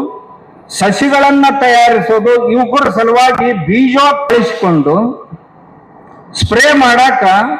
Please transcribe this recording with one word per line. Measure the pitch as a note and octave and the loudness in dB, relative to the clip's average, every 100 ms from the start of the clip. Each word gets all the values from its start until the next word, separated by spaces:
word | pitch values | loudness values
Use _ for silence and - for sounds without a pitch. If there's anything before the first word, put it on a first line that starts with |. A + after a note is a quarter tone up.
| C#4 - - - - - - | -4 -12 -20 -20 -20 -20 -16
ಸಸಿಗಳನ್ನ | - G3 G3 C#4+ C#4 C#4 C#4 C#4 C#4 | -4 -4 -2 0 2 2 2 2 0
ತಯಾರಿಸೋದು, | B3 A#3+ A#3+ A3+ G#3+ A3 A3+ A#3+ A#3 | 2 2 2 2 0 0 2 0 0
ಯುವಕರ | A#3+ A#3 A#3 B3+ | -2 0 0 -2
ಸಲುವಾಗಿ | F#3+ A3+ A#3+ B3+ B3 B3 | -2 0 2 2 0 -2
ಬೀಜ | G#3 D3+ A3+ C4 C4+ C#4 C#4+ C#4 | -4 -2 0 0 2 0 0 0
ಬೆಳೆಸ್ಕೊಂಡು | A#3 G3+ - F#3 D#3+ C#3+ F3+ A#3+ - - - - _ - - - - - - - - | 0 0 -4 -2 0 0 0 -2 -8 -16 -20 -20 _ -20 -20 -20 -20 -20 -20 -16 -8
ಸ್ಪ್ರೇ | - A3 C#4+ | -2 0 2
ಮಾಡಾಕ | C#4+ B3+ A#3+ C4 B3+ G3 G3 B3+ | 2 2 2 2 2 0 0 -2